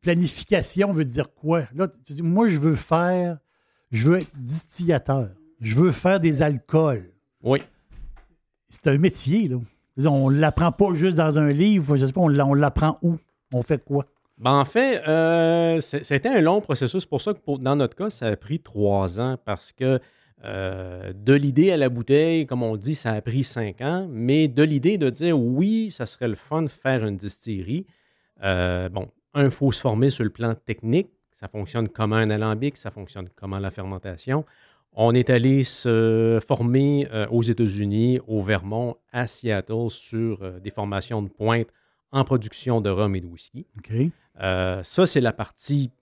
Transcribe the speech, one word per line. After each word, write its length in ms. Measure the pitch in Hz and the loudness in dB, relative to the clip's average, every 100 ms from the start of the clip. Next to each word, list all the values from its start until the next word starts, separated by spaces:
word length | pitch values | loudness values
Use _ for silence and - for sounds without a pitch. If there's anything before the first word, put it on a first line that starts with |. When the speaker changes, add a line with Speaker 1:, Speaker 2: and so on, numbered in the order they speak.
Speaker 1:
Planification 880 | 175 170 165 - - 196 - 180 196 | 0 0 0 -4 0 0 0 0 0
veut 120 | 165 | 0
dire 280 | 139 123 - | -2 -4 -6
quoi ? 300 | _ 151 170 135 | _ -2 -2 -2
Là, 140 | 135 185 | -4 -4
tu 240 | - - | -4 -16
dis, 100 | 143 | -6
moi, 240 | 170 185 233 | 0 2 2
je 120 | 156 | 2
veux 180 | 151 143 | 2 0
faire, 640 | - 165 175 180 175 160 _ _ _ _ _ | 0 0 2 0 -2 -6 _ _ _ _ _
je 200 | 113 131 | 0 2
veux 80 | 180 | 2
être 120 | 170 143 | 0 -12
distillateur. 920 | 123 160 - - 170 151 - 135 107 95 _ _ | -8 -6 -6 -4 0 0 0 -2 -2 -10 _ _
Je 140 | 113 | -2
veux 180 | 113 180 | 2 4
faire 280 | 135 180 196 | 2 0 2
des 220 | 165 139 | 2 2
alcools. 680 | 151 135 _ 156 156 117 90 _ _ _ | 0 0 _ 2 2 -2 -8 _ _ _
Speaker 2:
Oui. 180 | 110 135 - _ _ - - - _ _ _ _ _ | 0 0 -2 _ _ -18 -16 -18 _ _ _ _ _
Speaker 1:
C'est 180 | - 156 | -4 0
un 100 | 143 | 4
métier, 500 | 175 - 127 202 185 | 2 2 0 0 0
là. 80 | 127 110 _ _ - | -4 -8 _ _ -2
Je 60 | |
veux 60 | 147 | 2
dire, 40 | |
on 160 | 143 135 | 4 4
l'apprend 440 | 143 156 - 170 | 4 2 2 0
pas 200 | - 202 | 2 2
juste 220 | 165 185 165 | 2 2 2
dans 220 | 156 151 | 2 4
un 120 | 147 | 2
livre. 440 | 143 202 202 143 143 | 4 4 4 2 2
Je 100 | 135 | 2
sais 60 | |
pas, 80 | 156 | 2
on 80 | 165 | 2
l'a-, 180 | 143 139 | 4 4
on 80 | |
l'apprend 440 | 143 147 - 156 151 | 4 2 2 0 0
où ? 140 | 170 160 _ _ _ | -2 -2 _ _ _
On 100 | 123 | -6
fait 200 | 117 143 | -2 -4
quoi ? 240 | - 139 - _ _ _ | -2 -4 -4 _ _ _
Speaker 2:
Ben, 160 | 120 | 0
en 120 | 139 | 2
fait, 380 | 139 220 269 233 156 | 2 0 0 0 0
euh, 720 | 160 160 170 165 170 165 165 | 2 4 2 2 2 2 0
c'est, 240 | - 143 | -2 -8
c'était 240 | - 139 208 | -2 -2 2
un 120 | 254 | 4
long 200 | 160 202 | 4 2
processus. 420 | - 135 127 190 | 0 -2 -2 -4
C'est 60 | - | -4
pour 120 | 143 | -4
ça 120 | - | -4
que 60 | 208 | -6
pour, 200 | - 139 | -4 -4
dans 180 | 131 143 | 0 0
notre 200 | 123 - | 0 -2
cas, 140 | 208 | -8
ça 160 | - 113 | -4 -4
a 100 | 104 | -4
pris 220 | 104 165 | -4 -8
trois 600 | - 101 101 101 95 92 | -6 0 2 2 0 -2
ans 180 | 127 127 | -4 -4
parce 280 | - 98 - | -6 -8 -10
que, 280 | _ 131 131 _ _ _ _ | _ 0 0 _ _ _ _
euh, 680 | 110 98 95 95 92 90 95 | -12 -6 -6 -6 -10 -12 -12
de 180 | 95 107 | -4 2
l'idée 380 | 143 143 131 190 | 4 4 4 4
à 60 | 170 | 4
la 120 | 131 | 0
bouteille, 560 | 120 113 143 165 165 143 | -2 2 2 4 0 -2
comme 160 | 123 | -4
on 140 | 117 107 | -4 -4
dit, 200 | 110 151 | -6 -4
ça 160 | 117 | -4
a 80 | 107 | -4
pris 220 | 117 123 | -4 -4
cinq 360 | 135 127 107 90 | -4 -4 -6 -6
ans. 280 | 135 180 185 | -4 -4 -6
Mais 380 | 113 120 147 156 | -4 0 2 2
de 160 | 123 | 2
l'idée 340 | 156 143 151 208 | 2 2 0 0
de 100 | 139 | -2
dire, 300 | 113 170 156 | 0 0 2
oui, 520 | 120 131 196 226 220 | 2 0 0 0 -4
ça 120 | - | -8
serait 240 | 117 - 120 | -10 -6 -6
le 60 | |
fun 280 | 101 - 156 | -6 -4 -4
de 60 | 156 | -4
faire 380 | - 131 131 110 | -4 -2 0 -2
une 100 | 98 | -4
distillerie, 680 | 101 - 120 101 90 156 196 _ _ _ _ _ | -8 -10 -10 -8 -6 -6 -8 _ _ _ _ _
euh, 460 | 98 92 90 90 92 | -2 0 0 -2 -4
bon, 200 | 98 - _ _ | -6 -10 _ _
un, 160 | 143 139 | 0 2
faut 220 | - 139 | 2 0
se 80 | - | 0
former 300 | 131 110 135 | 0 2 2
sur 140 | 131 | 2
le 60 | 107 | -4
plan 240 | - 117 | -2 -4
technique. 540 | 110 - 110 113 147 196 _ _ | -4 -6 -6 0 0 -2 _ _
Ça 160 | _ 101 | _ -14
fonctionne 400 | 107 98 117 110 | -10 -6 -4 -4
comment 280 | - 107 110 | -2 0 2
un 140 | 110 | 2
alambic, 460 | 107 110 107 139 - | 0 -2 -2 -4 -6
ça 140 | 104 | -16
fonctionne 380 | - 92 98 90 | -14 -16 -14 -16
comment 240 | _ 98 98 | _ -10 -6
la 120 | 98 | -6
fermentation. 760 | - 95 95 98 87 - 143 151 _ _ _ _ | -8 -10 -10 -12 -12 -4 -4 -4 _ _ _ _
On 200 | - 117 | 0 4
est 160 | 123 120 | 4 4
allé 360 | 123 127 135 | 4 4 2
se 760 | 127 - 123 113 113 113 113 113 - | 0 -4 0 2 2 2 2 2 0
former, 600 | 127 120 127 139 143 139 | -2 2 2 2 0 -2
euh, 140 | 110 107 | -4 0
aux 140 | 117 | 2
États-Unis, 800 | 117 117 110 101 101 104 120 127 - | 2 2 0 0 -2 2 2 0 -2
au 140 | 110 | -4
Vermont, 540 | 98 101 95 110 123 117 _ | 0 -2 -2 -6 -6 -10 _
à 160 | 123 120 | -6 -6
Seattle, 640 | - 117 101 - 113 117 | -6 -4 -4 -2 -4 -4
sur, 520 | - - 113 113 98 | -8 -10 -4 -4 -6
euh, 180 | 95 90 | -10 -12
des 100 | 101 | -12
formations 500 | - 101 98 - 110 | -8 -6 -6 -4 -6
de 80 | 101 | -8
pointe 380 | _ 107 117 110 _ _ _ _ | _ 0 0 -2 _ _ _ _
en 100 | 135 | -2
production 580 | 127 131 107 - 127 117 | 2 0 -2 -10 -2 -2
de 100 | 101 | 0
rhum 260 | 95 104 95 | 0 0 -2
et 40 | |
de 60 | 85 | -8
whisky. 400 | 85 - 123 - - | -18 -20 -20 -18 -20
Speaker 1:
OK. 140 | - 113 156 - _ - | -8 -2 -2 -4 _ -8
Speaker 2:
Euh, 420 | 95 92 92 92 | -4 -2 -2 -4
ça, 220 | 92 - 185 | -4 2 2
c'est 140 | 143 | 2
la 120 | 120 | 0
partie 580 | - 107 - - 143 127 _ | -2 -10 -12 -4 -2 -2 _